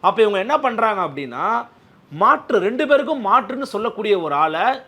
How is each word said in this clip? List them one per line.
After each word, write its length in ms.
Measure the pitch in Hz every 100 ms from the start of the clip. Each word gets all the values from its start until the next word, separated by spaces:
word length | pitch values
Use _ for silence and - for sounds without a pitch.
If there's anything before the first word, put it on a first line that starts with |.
அப்ப 200 | 175 196
இவங்க 180 | 220 202
என்ன 200 | 208 302
பண்றாங்க 420 | 269 226 226 202
அப்படின்னா, 640 | 170 139 135 120 180 226 - _ _ _ _
மாற்று, 480 | 147 214 302 - 233
ரெண்டு 280 | 185 247 285
பேருக்கும் 400 | 285 285 302 202
மாற்றுன்னு 360 | 233 208 247
சொல்லக்கூடிய 560 | 277 208 233 220 214 196
ஒரு 160 | 160
ஆளை 440 | 143 160 156 214 269